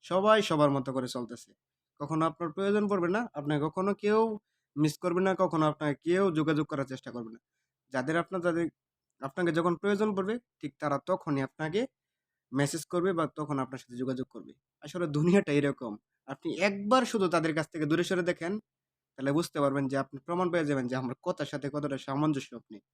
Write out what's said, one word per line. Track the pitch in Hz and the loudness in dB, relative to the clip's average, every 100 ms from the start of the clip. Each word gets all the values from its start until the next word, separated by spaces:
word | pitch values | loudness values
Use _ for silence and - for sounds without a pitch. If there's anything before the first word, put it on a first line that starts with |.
সবাই | - 180 202 220 | 0 2 6 6
সবার | 208 156 147 | 6 4 6
মতো | 139 131 | 4 -2
করে | 131 127 | -4 -4
চলতেছে। | 123 113 120 - _ _ _ _ _ | -6 -8 -12 -18 _ _ _ _ _
কখনো | 147 160 160 | -4 0 0
আপনার | 160 170 | 0 -6
প্রয়োজন | 170 196 208 208 | -2 0 2 2
পড়বে | 202 170 | 0 2
না, | 202 233 | 0 -2
আপনাকে | 147 143 151 | -6 -2 0
কখনো | 151 185 196 | 0 0 -2
কেউ | 196 208 214 226 214 _ _ _ 139 | 0 2 2 2 -2 _ _ _ 0
মিস | 151 147 | 0 0
করবে | 180 175 | -2 2
না, | 190 180 | 2 2
কখনো | 185 165 156 | 2 4 2
আপনাকে | 147 151 143 | 2 -2 -2
কেউ | 160 180 196 | 0 2 2
যোগাযোগ | 156 156 156 151 | 2 2 0 0
করার | 143 | -4
চেষ্টা | 135 135 - | -4 -8 -10
করবে | 117 113 | -10 -10
না। | 113 _ _ _ _ _ | -14 _ _ _ _ _
যাদের | 127 131 160 | -4 0 0
আপনার, | 170 190 | -2 -2
যাদের | 175 165 165 _ _ _ _ _ | 0 0 -2 _ _ _ _ _
আপনাকে | 135 - 175 | -10 -2 0
যখন | 160 170 170 | 2 2 2
প্রয়োজন | 202 202 214 | 0 0 0
পড়বে, | 196 190 240 _ _ | 0 -2 -4 _ _
ঠিক | 147 _ | -12 _
তারা | 151 139 - | -4 -2 -2
তখনই | 185 - 139 | -2 0 -2
আপনাকে | 131 _ 156 185 262 _ _ _ _ _ _ | -2 _ -4 -2 -4 _ _ _ _ _ _
মেসেজ | 131 143 165 | -2 0 -2
করবে | - 175 175 | -4 -2 0
বা | 170 151 | 0 -2
তখন | - 147 139 | -4 -4 -4
আপনার | 127 127 | -4 -8
সাথে | - 120 | -14 -8
যোগাযোগ | 131 127 127 | -6 -4 -6
করবে। | 113 - - _ _ | -10 -18 -20 _ _
আসলে | 151 180 170 | -12 -6 -4
দুনিয়াটা | 147 170 196 190 | 2 4 4 4
এরকম। | 143 143 131 120 104 _ _ - | 2 0 -4 -8 -10 _ _ -14
আপনি | 135 170 123 | -10 -8 0
একবার | 196 202 208 254 | 0 0 2 4
শুধু | 240 226 185 | 4 2 2
তাদের | 165 160 | 2 2
কাছ | 156 151 | 0 -2
থেকে | 165 151 | -2 0
দূরে | 165 | 0
সরে | 175 185 | 2 0
দেখেন, | 175 170 170 214 _ _ _ _ _ - | 0 -2 -4 -6 _ _ _ _ _ -6
তাহলে | 135 | 0
বুঝতে | 147 170 156 | 0 -2 0
পারবেন | 139 139 135 | 0 0 0
যে | 139 | -2
আপনি | 135 135 | -4 -10
প্রমাণ | - 175 180 | -6 -2 0
পেয়ে | 170 | 0
যাবেন | 147 139 123 | 0 -2 -2
যে | 127 | -4
আমার | 131 127 | -4 -6
কথার | 175 180 143 | -6 -4 -6
সাথে | 147 139 | -6 -6
কতটা | 147 143 135 | -6 -6 -6
সামঞ্জস্য | - 135 156 139 - 120 | -6 0 0 0 -6 -16
আপনি। | _ 104 _ | _ -20 _